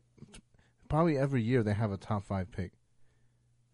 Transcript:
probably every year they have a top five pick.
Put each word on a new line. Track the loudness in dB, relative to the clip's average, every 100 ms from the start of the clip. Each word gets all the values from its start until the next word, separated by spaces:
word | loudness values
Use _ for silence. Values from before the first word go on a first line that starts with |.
| -18 -20 -20 -20 _ _ _ _ _
probably | 2 2 2
every | 2 0
year | 2 2
they | 2
have | 0 0
a | -4
top | -4 -4
five | -2 -4 -4
pick. | -8 -10 -12 _ _ -20 _ _ _ _ _ _